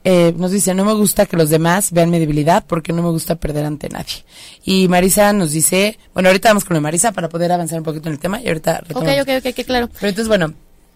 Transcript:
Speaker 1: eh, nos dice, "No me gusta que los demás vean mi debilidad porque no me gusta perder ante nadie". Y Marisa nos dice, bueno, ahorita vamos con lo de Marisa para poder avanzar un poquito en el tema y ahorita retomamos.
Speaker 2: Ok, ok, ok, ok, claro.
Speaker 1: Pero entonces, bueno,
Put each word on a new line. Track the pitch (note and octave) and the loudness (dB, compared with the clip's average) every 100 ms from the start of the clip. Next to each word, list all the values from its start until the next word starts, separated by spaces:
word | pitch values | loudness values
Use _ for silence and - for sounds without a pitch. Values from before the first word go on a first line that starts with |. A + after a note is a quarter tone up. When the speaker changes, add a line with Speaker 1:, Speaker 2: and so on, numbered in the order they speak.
Speaker 1:
eh, | F#3 F3+ E3+ E3 | 2 4 4 2
nos | F3+ | -2
dice, | G3+ G3 | 0 0
"No | F#3 | 0
me | G#3 | 0
gusta | G#3+ G#3 - G3 | 2 0 2 0
que | E3+ | 2
los | D3+ | 2
demás | D#3+ E3 E3+ - | 2 2 0 0
vean | E3+ E3+ | 2 2
mi | E3+ | 2
debilidad | D3+ D3 D3+ G3+ - | 0 0 2 2 0
porque | E3 - | -4 -2
no | E3+ | -2
me | E3+ | -2
gusta | D#3+ - E3 | -2 -4 -6
perder | D3+ D3 D3+ | -4 -4 -4
ante | D3 - | -6 -8
nadie". | - - - - - - - | -10 -10 -12 -16 -20 -20 -12
Y | - F#3+ F#3 | -2 2 4
Marisa | F3+ F#3+ F#3 G3+ | 4 4 4 4
nos | G#3 D#3+ | 2 0
dice, | D#3 D3+ F#3 G#3 - _ | 0 0 0 0 -4 _
bueno, | - F#3 | 0 2
ahorita | F#3+ A3+ | 4 4
vamos | G#3 | 2
con | - | 2
lo | D#3+ | -2
de | |
Marisa | D3+ E3+ A#3 | 0 0 -2
para | F#3+ E3 | -2 -6
poder | E3 E3+ | -2 0
avanzar | F3 E3 E3 | 0 -2 -6
un | |
poquito | D#3 D#3 D#3 | -6 -8 -8
en | |
el | C#3+ | -6
tema | F3 A3 | -6 -6
y | A3+ | -4
ahorita | D#3 E3+ E3 | -4 -2 -4
retomamos. | - D#3+ C#4 C#4 | -6 -4 -2 0
Speaker 2:
Ok, | C4+ | 0
ok, | C4 B3+ | -2 -4
ok, | A#3+ | -8
ok, | A#3+ | -4
claro. | B3 A#3 | -4 -4
Speaker 1:
Pero | - G3+ | -4 -4
entonces, | F#3+ A3+ | -2 0
bueno, | G3+ D#3 - _ _ _ | 0 0 -6 _ _ _